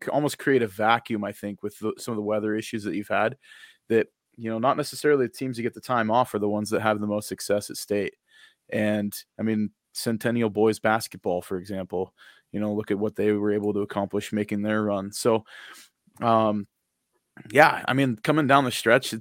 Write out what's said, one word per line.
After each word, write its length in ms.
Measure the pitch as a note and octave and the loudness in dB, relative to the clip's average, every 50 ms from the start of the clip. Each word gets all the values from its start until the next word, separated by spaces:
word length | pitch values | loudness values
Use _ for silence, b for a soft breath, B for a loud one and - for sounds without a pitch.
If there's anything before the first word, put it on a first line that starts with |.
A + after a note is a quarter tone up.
| - | -6
c-, 60 | - | -4
almost 280 | - C#3 D3+ C#3+ - - | -2 0 0 -2 -4 -2
create 220 | - C#3+ C#3 B2+ A#2 | 0 2 2 2 2
a 40 | |
vacuum, 560 | G#2 F#2+ G#2+ G#2+ A2 A#2 A#2 - - A#2 G#2 G#2 | 0 -2 0 2 2 2 2 0 -4 -4 -4 -4
I 80 | G2+ G#2 | -6 -6
think, 280 | - - G#2 G2+ - - | -8 -10 -10 -8 -8 -10
with 140 | G#2 - - | -12 -10 -6
the, 140 | G#2+ G#2+ - | -6 -6 -6
some 160 | - - - A#2 | -6 -8 -6 -6
of 20 | |
the 40 | G#2+ G#2+ | -4 -2
weather 320 | G2+ G#2+ G#2+ G#2 G#2+ G#2+ | -2 -2 0 0 -2 -2
issues 280 | A2 A2+ - - A2 G#2 | -2 -4 -6 -8 -6 -6
that 100 | G#2 D#2+ | -4 -4
you've 120 | G2+ G#2 - | -6 -4 -2
had 280 | G2+ G2 G#2+ A#2 B2+ b b b b b b b b b b _ | 0 0 0 0 -2 b b b b b b b b b b _
that, 180 | A2+ A2 - - _ _ _ _ _ | 2 2 2 2 _ _ _ _ _
you 120 | - A#2 A2+ | -10 -8 -6
know, 100 | A2+ A2+ | -4 0
not 160 | A#2 C3+ C#3 | 0 0 0
necessarily 500 | - C#3+ - - - - D3 D3 C#3 B2 | 0 -4 -6 -8 -2 2 2 4 4 2
the 60 | A2 - | -2 -4
teams 220 | - C3+ C3 B2 | -8 -8 -8 -6
that 60 | A2+ A2+ | -6 -6
get 100 | A2+ - | -6 -6
the 80 | A2 | -8
time 280 | - - B2+ A#2 A2 G#2+ | -6 -2 0 0 2 2
off 220 | A2 B2 B2+ - - | 2 2 2 0 -2
are 60 | G#2 | -2
the 100 | G2+ G#2 | -2 -2
ones 200 | G#2 G#2 G#2+ G2 | -2 -2 -2 -2
that 100 | A2 F#2 | -2 0
have 180 | G#2+ A2 G#2+ G#2 | 2 2 0 0
the 80 | G#2 | -2
most 200 | G#2 G#2 G#2 G#2 - | -2 -4 -4 -4 -8
success 400 | G2 - - - G2+ G#2 - - | -10 -10 -2 -2 -2 -2 -2 -6
at 80 | F#2 | -12
state. 380 | - - - G2+ G2+ G2 - - _ b b b b b b b b _ - | -12 -6 -4 -2 -2 -2 -4 -8 _ b b b b b b b b _ -6
And, 440 | - A2 G#2+ G#2 G#2+ G#2+ G2+ G#2 - - - _ _ - | -4 -2 0 0 0 0 -2 -4 -6 -10 -16 _ _ -6
I 40 | G#2+ | -2
mean, 280 | A2 A2 G#2+ G#2+ G#2 - _ _ _ _ | -2 0 -2 -2 -4 -6 _ _ _ _
Centennial 560 | - - B2 A2+ G#2+ - A#2+ A#2 A#2 A#2 G#2+ | -6 -4 -4 -4 -2 -2 -2 0 0 0 0
boys 300 | G2 G#2 G#2+ A2 G#2+ - | 2 2 2 2 2 2
basketball, 640 | - A2 A2 A#2 - - - F#2+ - G2 F2+ F2+ | 0 0 0 0 -2 -6 -14 -8 -4 -4 -4 -4
for 160 | - - G2 | -4 -6 -8
example, 560 | F#2 F2 G2+ G2+ F#2+ F#2 F2 F#2+ F#2 F#2 - _ b b b b b b _ | -8 -6 -8 -8 -8 -8 -6 -4 -4 -6 -6 _ b b b b b b _
you 80 | - G2+ | -6 -4
know, 140 | G#2 G#2 G#2 | -2 -2 -2
look 180 | G#2 G#2+ - | -4 -2 -2
at 80 | G2+ G2 | -2 -2
what 160 | G#2 G#2+ - | -2 -4 -2
they 160 | - G#2 G#2+ G#2 | 0 2 2 2
were 180 | G#2 G#2 G#2 G#2 | 2 2 0 0
able 200 | G#2 G2+ G#2 G2+ | 0 0 -2 -2
to 80 | G2+ | -2
accomplish 520 | G#2 - - G#2 G2 - - G#2 - - - | -4 -4 -4 -4 -4 -2 -4 -4 -4 -2 -4
making 280 | G#2 G#2+ - G#2+ G2+ G2+ | -4 -2 -2 -4 -2 -2
their 200 | G#2+ G#2+ G#2+ G#2+ | 0 0 0 0
run. 280 | G#2 G2+ G2 F#2+ G2+ | 0 0 -2 -4 -6
So, 340 | G2+ - - B2 A2 G#2+ - B B B B B B B B B B _ _ _ _ - | -8 -2 2 2 2 2 0 B B B B B B B B B B _ _ _ _ -2
um, 460 | A#2 A#2 A2+ A2 A2 G#2+ G#2+ G#2 G2 - _ _ _ _ _ _ _ _ _ _ _ _ _ - - A2+ | 2 4 4 4 4 2 0 -2 -6 -10 _ _ _ _ _ _ _ _ _ _ _ _ _ -20 -18 2
yeah, 320 | G#2+ C3+ D#3 D#3+ - - - | 6 8 8 8 6 0 -2
I 60 | - B2+ | 0 2
mean, 240 | C3+ C#3 C3 A2+ | 2 2 2 0
coming 300 | - - - D3 D#3 D3+ | -2 0 2 2 2 4
down 160 | B2+ C#3 C#3+ C#3 | 6 6 6 6
the 80 | B2 | 2
stretch, 420 | - - - A2+ A#2 C3+ C3+ - A2+ A2 | -2 0 4 4 4 4 4 0 -8 -8